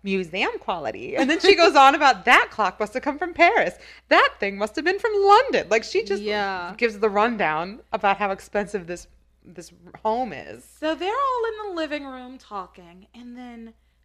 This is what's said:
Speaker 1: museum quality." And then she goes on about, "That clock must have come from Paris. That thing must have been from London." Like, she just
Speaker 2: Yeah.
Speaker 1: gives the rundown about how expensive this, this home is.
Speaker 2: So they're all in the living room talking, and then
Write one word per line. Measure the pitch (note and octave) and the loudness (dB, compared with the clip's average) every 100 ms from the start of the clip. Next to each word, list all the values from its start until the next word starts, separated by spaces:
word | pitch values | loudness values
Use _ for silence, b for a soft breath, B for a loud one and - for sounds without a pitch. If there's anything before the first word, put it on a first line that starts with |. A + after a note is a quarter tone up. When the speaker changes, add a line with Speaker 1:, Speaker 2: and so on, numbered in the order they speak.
Speaker 1:
museum | G3 F#3+ E3+ F#3 E4 A#4+ | -4 -4 -4 -4 -4 -6
quality." | - F3 B2+ - A#2+ - | -8 -6 -8 -10 -6 -2
And | C4+ | 0
then | E4 | 2
she | F#4 F4 | 4 6
goes | E4+ C#4+ | 6 8
on | C4+ | 6
about, | C#4 C#4+ G3 A3+ | 6 4 2 4
"That | D4+ B4 | 4 4
clock | - G3 - | -2 -4 -2
must | G#3 - | -6 -6
have | |
come | - C#4+ | -6 -6
from | F4+ E4 | -4 2
Paris. | E4+ A4+ F3+ - B B - | 4 4 0 -4 B B 0
That | D#4+ C#5 - | 4 2 0
thing | G3+ G3 | -6 -4
must | G#3 - | -6 -4
have | |
been | D#4 G4 | -2 -2
from | A#4 G4+ | -2 2
London." | G4 G#4 C5+ A#3+ E3+ | 6 6 4 -2 0
Like, | A3+ | -2
she | - F4+ | -2 -4
just | G#3 G3+ | -4 -4
Speaker 2:
Yeah. | G#3 G#3 G3 F#3 F3 - | -4 -4 -4 -6 -10 -4
Speaker 1:
gives | A#3 G#3 | -4 0
the | A3 | 0
rundown | G3+ A3+ A3 E3 D#3 F3+ A3 - | 2 0 0 -2 -2 -6 -12 -8
about | G#3+ G3+ G3 | -2 0 0
how | G3+ | -2
expensive | G3 - G#3 G3+ G3+ E3+ | -6 -6 -6 -6 -8 -10
this, | F3 - _ _ _ - | -14 -16 _ _ _ -20
this | F3+ E3 F3 F3 - | -20 -20 _ -20 -8
home | A3 A#3 A#3+ | -4 -4 -4
is. | C3+ D2+ A#2 - _ | -10 -14 -18 -20 _
Speaker 2:
So | D#4 D4 | -6 -4
they're | F4+ | -4
all | B4 C#5 B4+ A4+ | -2 -2 -2 -4
in | G#4+ G#4 | -6 -8
the | E4+ | -6
living | D#4 D4 C#4 | -6 -8 -10
room | B3+ B3+ C4 | -16 -18 -20
talking, | - G3+ F3+ - F3 F3+ _ | -14 -14 -14 -18 -20 -20 _
and | A#3 A#3+ A#3+ | -20 -20 -18
then | B3 A#3 A3+ _ _ _ | -18 -18 -20 _ _ _